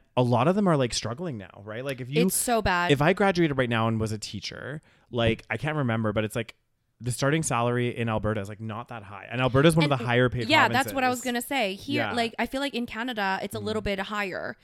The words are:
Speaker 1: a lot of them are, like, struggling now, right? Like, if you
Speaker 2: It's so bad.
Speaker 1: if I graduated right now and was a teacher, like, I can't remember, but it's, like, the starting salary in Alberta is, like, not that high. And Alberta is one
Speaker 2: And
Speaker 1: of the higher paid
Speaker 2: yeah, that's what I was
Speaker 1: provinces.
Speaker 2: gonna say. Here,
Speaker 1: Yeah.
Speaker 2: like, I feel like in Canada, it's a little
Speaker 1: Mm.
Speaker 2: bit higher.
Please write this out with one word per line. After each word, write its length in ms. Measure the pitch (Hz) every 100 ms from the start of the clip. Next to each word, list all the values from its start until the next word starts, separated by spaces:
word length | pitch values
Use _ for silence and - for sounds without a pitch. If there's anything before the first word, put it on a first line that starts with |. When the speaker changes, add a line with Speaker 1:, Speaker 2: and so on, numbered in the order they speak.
| _ -
Speaker 1:
a 60 |
lot 260 | 123 123 139
of 60 |
them 120 | 190 190
are, 120 | 147
like, 160 | 123
struggling 420 | - 107 123 180 113
now, 240 | 92 98
right? 220 | 101 110
Like, 160 | 139 127
if 80 | 123
you 160 | 151
Speaker 2:
It's 100 | 185 -
so 260 | - 226
bad. 280 | 208 175 175
Speaker 1:
if 120 | 135
I 100 | 151
graduated 460 | 190 196 175 160 135
right 100 | 123
now 180 | 117 113
and 120 | 113
was 120 | 110
a 60 | 107
teacher, 600 | - 104 - - 113 151 - _ _
like, 340 | 120 113 113 -
I 80 | 110
can't 180 | 151 151
remember, 380 | 127 113 110
but 100 | 107
it's, 120 | 107 120
like, 180 | 113 - _ _ _ -
the 100 | 117
starting 320 | 117 139 160
salary 520 | 160 120 120 120 120
in 140 | - 113
Alberta 320 | 110 104 110
is, 80 | 98
like, 120 | 104
not 280 | 110 107 120
that 140 | 117
high. 240 | 98 98 98
And 100 | 120
Alberta 280 | 131 131 160
is 60 | 160
one 80 |
Speaker 2:
And 80 | 147
Speaker 1:
of 60 | 131
the 80 | 120
higher 240 | 120 127
paid 180 | 127 220
Speaker 2:
yeah, 200 | 311 233
that's 240 | 240 269
what 100 | 269
I 40 | 254
was 120 | 247
Speaker 1:
provinces. 280 | 247 240 -
Speaker 2:
gonna 100 | 277
say. 140 | 202
Here, 280 | 196 - 240
Speaker 1:
Yeah. 100 | 214
Speaker 2:
like, 220 | 240 233 -
I 80 | 233
feel 140 | 262
like 120 | 277
in 140 | 233 240
Canada, 540 | 220 254 214 196 190
it's 120 | 202
a 40 | 214
little 240 | 202 214
Speaker 1:
Mm. 40 | 208
Speaker 2:
bit 120 | 196
higher. 580 | 196 208 202 110 82 -